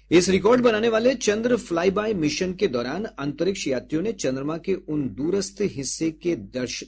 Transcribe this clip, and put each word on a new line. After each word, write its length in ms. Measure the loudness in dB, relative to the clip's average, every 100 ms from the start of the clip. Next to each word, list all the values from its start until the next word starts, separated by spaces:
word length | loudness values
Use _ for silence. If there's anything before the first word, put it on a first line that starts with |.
| 2
इस 180 | 4 6
रिकॉर्ड 320 | 4 6 4
बनाने 280 | 4 4 2
वाले 260 | 4 2
चंद्र 420 | 2 0 0 2 0
फ्लाईबाय 580 | 0 0 2 0 0
मिशन 380 | 0 0 0 -4
के 140 | 0 -2
दौरान 380 | 0 -4 -6
अंतरिक्ष 640 | -8 -6 -6 -2 -2 -2 -2
यात्रियों 340 | -4 -2 -4
ने 100 | -4
चंद्रमा 460 | -4 -4 -4 -6 -6
के 160 | -4
उन 340 | -4 -4 -4 -4
दूरस्थ 500 | -4 -2 -2 -2 -4
हिस्से 500 | -4 -4 -6 -4 -4
के 260 | -4 -4 -4
दर्श-, 480 | -4 -6 -6 -8